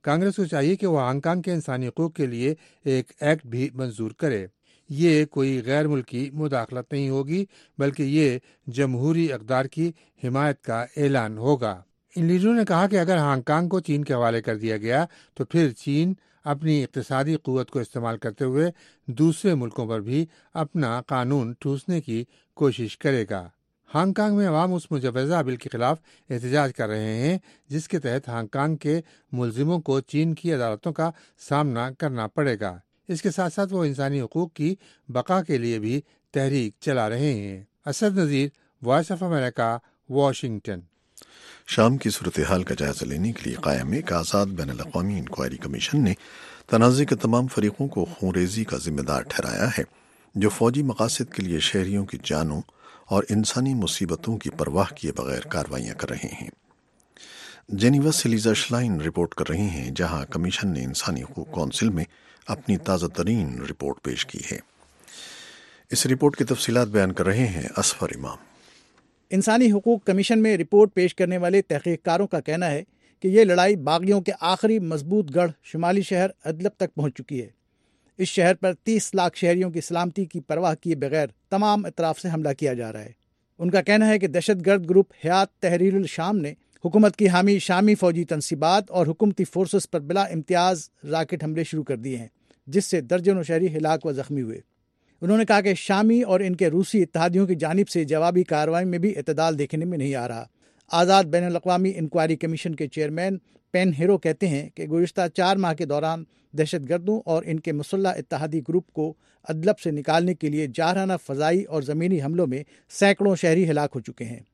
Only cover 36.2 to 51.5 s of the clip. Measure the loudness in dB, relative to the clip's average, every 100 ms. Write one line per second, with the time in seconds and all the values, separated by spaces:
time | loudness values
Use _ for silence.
36.2 | _ -2 0 0 -2 -6 -2 0 0 0
37.2 | 0 -2 -6 -10 -16 _ -8 0 0 2
38.2 | 2 2 -2 _ _ _ 2 2 2 -4
39.2 | -2 -2 -2 -2 -2 -2 _ _ -4 2
40.2 | 2 0 -6 -6 -8 -10 -12 _ _ -20
41.2 | -20 -20 -20 -20 -4 4 4 4 -2 -4
42.2 | -4 -2 0 0 0 -2 -2 -4 -6 -2
43.2 | -4 -4 -8 -4 -2 0 -2 -4 -2 -4
44.2 | 0 0 0 -4 -8 -8 -6 -4 -2 -4
45.2 | -6 -6 -6 -6 -8 -6 -2 2 2 0
46.2 | -8 -20 -20 -20 0 4 6 6 2 0
47.2 | 2 0 0 0 -2 -2 -4 -2 -4 -2
48.2 | -2 0 -2 -2 -4 -4 -4 -4 -2 -4
49.2 | -2 -4 -4 -2 -2 -2 -6 _ _ _
50.2 | _ 0 0 4 2 2 -2 0 -2 -2
51.2 | -6 -6 -4